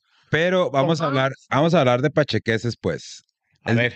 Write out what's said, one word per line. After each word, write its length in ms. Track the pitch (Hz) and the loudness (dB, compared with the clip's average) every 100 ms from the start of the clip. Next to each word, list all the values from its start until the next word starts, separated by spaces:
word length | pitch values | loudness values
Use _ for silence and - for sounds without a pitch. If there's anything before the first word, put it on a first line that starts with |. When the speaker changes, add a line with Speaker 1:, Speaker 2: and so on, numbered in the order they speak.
| _ _ _ | _ _ _
Speaker 1:
Pero 400 | 151 175 185 180 | 0 2 2 0
vamos 280 | 135 135 160 | 0 0 0
a 60 | 156 | 0
hablar, 240 | 135 135 | 0 -2
Speaker 2:
compadres. 160 | 131 - | -4 -4
Speaker 1:
vamos 240 | 127 160 | 0 2
a 60 | 170 | 4
hablar 220 | 131 123 | 2 2
de 80 | 143 | 0
pachequeses, 640 | 147 147 110 - 113 120 - | 0 0 -2 -2 -2 -4 -6
pues. 420 | 95 80 - - _ _ _ _ | -6 -6 -10 -20 _ _ _ _
Speaker 3:
A 80 | - | -2
Speaker 1:
El, 40 | 117 | 0
Speaker 3:
ver. 180 | 120 | 0